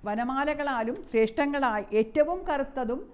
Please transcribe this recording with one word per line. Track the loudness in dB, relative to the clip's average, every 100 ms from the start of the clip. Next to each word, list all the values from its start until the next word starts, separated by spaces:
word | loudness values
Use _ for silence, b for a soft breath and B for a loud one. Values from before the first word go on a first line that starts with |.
| -4
വനമാലകളാലും | -2 -2 -2 -2 0 -2 -2 -2 -4 -2
ശ്രേഷ്ഠങ്ങളായി | 2 2 2 0 2 0 0 0 0
ഏറ്റവും | 2 4 2 2 -2
കറുത്തതും | -2 -2 -4 -4 -4 -8